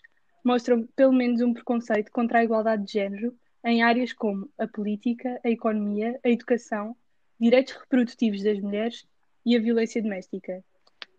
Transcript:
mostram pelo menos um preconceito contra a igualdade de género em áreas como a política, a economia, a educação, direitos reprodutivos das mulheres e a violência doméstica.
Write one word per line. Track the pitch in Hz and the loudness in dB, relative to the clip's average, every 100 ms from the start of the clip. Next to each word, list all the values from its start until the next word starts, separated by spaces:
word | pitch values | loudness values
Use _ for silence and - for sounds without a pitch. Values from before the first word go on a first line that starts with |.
| _ _ _ _ | _ _ _ _
mostram | 240 247 240 240 226 - | 0 0 2 0 0 4
pelo | 269 | 4
menos | 262 247 233 | 6 2 2
um | 240 | 0
preconceito | 233 - 240 233 214 208 | -2 -2 -4 0 -2 -2
contra | - 233 233 | -2 0 2
a | |
igualdade | 233 220 220 208 | 2 2 0 -2
de | 196 | -2
género | 214 196 202 233 247 _ _ | -2 -4 -4 -8 -8 _ _
em | 233 233 | -2 2
áreas | 233 240 247 | 4 2 0
como | - 220 196 196 - | -2 -4 -4 -8 -8
a | 220 | -8
política, | - 208 208 247 233 254 247 | -6 -6 -4 -4 -4 -6 -6
a | 247 | -2
economia, | 233 233 214 208 208 220 247 | -2 0 -2 -2 -2 -4 -2
a | 254 | 0
educação, | 233 - 233 - 214 214 240 _ _ _ _ | 0 0 -2 -2 -6 -6 -12 _ _ _ _
direitos | 233 254 262 - | 4 4 2 -6
reprodutivos | - 254 240 - 226 202 | -2 0 0 0 -2 0
das | 202 208 | -2 -2
mulheres | 202 202 226 240 - _ _ _ - | -4 -4 -4 -8 -20 _ _ _ 0
e | 240 | 2
a | |
violência | 220 233 226 240 | 2 0 0 -2
doméstica. | 220 190 180 196 - 185 - _ _ _ - | -4 -6 -8 -12 -10 -12 -12 _ _ _ -20